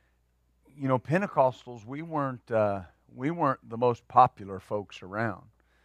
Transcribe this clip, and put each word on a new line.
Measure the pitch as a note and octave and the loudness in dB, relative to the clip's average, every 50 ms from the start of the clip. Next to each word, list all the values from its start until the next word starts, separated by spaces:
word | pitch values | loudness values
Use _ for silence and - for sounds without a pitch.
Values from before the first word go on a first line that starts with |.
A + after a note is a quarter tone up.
| _ _ _ _ _ _ _ _ _ _ _ _ _ _ C#3 | _ _ _ _ _ _ _ _ _ _ _ _ _ _ _
you | D3 C3+ C3+ | -6 0 0
know, | C3 B2 | 0 0
Pentecostals, | - B2 D#3 F#3+ G3+ - - D#3+ C3+ C3 B2 - - B2 B2 A#2 G#2 | 2 0 0 0 0 0 2 2 2 2 2 -4 -12 -16 -16 -16 -14
we | A2+ C3+ D3 | -12 -12 -12
weren't, | E3 E3+ D#3+ D3 C#3 C3+ B2+ A#2+ _ - | -10 -6 -4 -4 -2 -4 -4 -8 _ -2
uh, | A#2 A2 G#2+ G2+ G2 F#2+ F2 E2 _ _ _ _ A#2+ | 2 2 2 2 0 -2 -8 -12 _ _ _ _ -10
we | B2 C3 D3+ | -6 -4 -4
weren't | E3+ E3+ D#3+ C#3 B2+ - - A#2 | -2 0 0 0 0 -2 -6 -12
the | A#2 | -4
most | A2+ B2+ B2 A#2 - _ - | 0 0 0 0 0 _ 2
popular | - B2 B2+ A#2+ - - G2+ G2 F#2+ F#2 | 4 6 6 6 4 -2 -14 -12 -12 -12
folks | - - G#2+ G#2 G2 - - - | -8 -6 -6 -6 -6 -8 -14 -20
around. | - F2+ F#2+ G#2+ A#2 A2 F#2+ F2 F#2 G#2 _ _ _ _ _ _ _ | -14 -10 -6 -4 -4 -4 -6 -8 -14 _ _ _ _ _ _ _ _